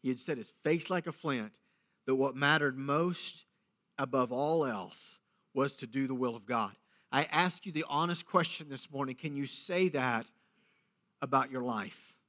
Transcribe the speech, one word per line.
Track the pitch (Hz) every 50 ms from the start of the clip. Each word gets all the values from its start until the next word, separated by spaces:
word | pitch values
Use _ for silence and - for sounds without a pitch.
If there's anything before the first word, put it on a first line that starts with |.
| -
He | 131
had | 127 123
set | - - 151
his | 123 107 - - _ -
face | 156 160 170 - -
like | 185 175 160
a | 170
flint | 151 - - 160 135 120 107 107 _ - _ _ _ _ _ _ _ _ _
that | - 131
what | 131 135 139 127
mattered | 135 143 143 151 156 147 139 127
most | 131 135 139 143 151 170 180 175 - - - - - - _ _ _ _ _ _ _ _ _ _
above | - 139 131 127 135 127 117
all | 123 127 143 151 165 165 147
else | 127 113 101 90 - - - - - - - _ _ _ _ _ _
was | _ - 135 139 -
to | - -
do | 117 113 135 135
the | 127 131
will | 123 127 123 117
of | 117 98
God. | 104 123 113 107 95 - _ _ _ _ _ _ _ -
I | 135 151 -
ask | 147 156 180 180 - - -
you | 196
the | 156 151 156
honest | - 143 147 165 170 175 165 -
question | - - 180 165 165 - - 160
this | 147 139 127 - -
morning, | 147 139 139 131 127
can | 123 - 156 143
you | 139 139
say | 131 - - - - 180 180 185
that | 185 147 139 127 127 120 113 113 - _ _ _ _ _ _ _ _ _ _ _ _ _ _ _ _ _ _
about | 151 131 139 135 131 135
your | 131 131
life? | 123 123 117 107 98 - - - - - - _ _